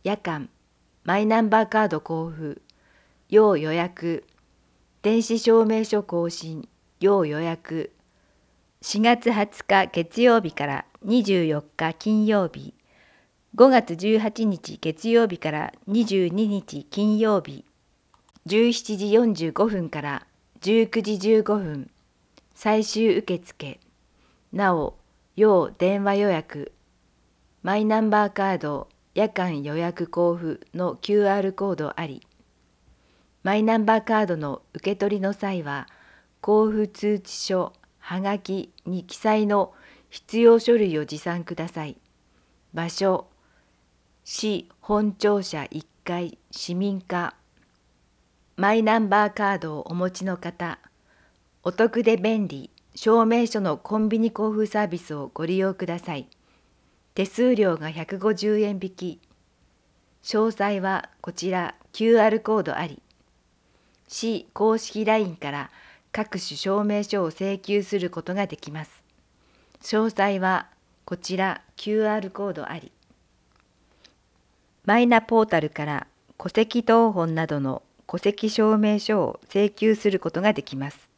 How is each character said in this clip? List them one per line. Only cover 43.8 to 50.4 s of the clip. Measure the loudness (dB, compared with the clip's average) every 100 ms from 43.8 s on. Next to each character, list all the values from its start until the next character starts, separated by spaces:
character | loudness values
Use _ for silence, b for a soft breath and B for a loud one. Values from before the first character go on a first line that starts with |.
| _ _ _ _
市 | -14 -6 -4 -4 -6 _
本 | -2 0 0
庁 | 0 0 0
舎 | -2 -8 -8
一 | -12 -12 _
階 | -8 -6 -6 -10 _
市 | -14 -8 -4
民 | -2 -4
課。 | -6 -6 -6 -10 _ _ _ _ _ _ _ _ _ _ _ -2
マ | 2
イ | 2
ナ | 4 2
ン | 4
バ | 2 2
ー |
カ | 0 -2
ー | -2
ド | -6 -8
を |
お | -8 -4
持 | -4
ち | -4 -8
の |
方、 | -6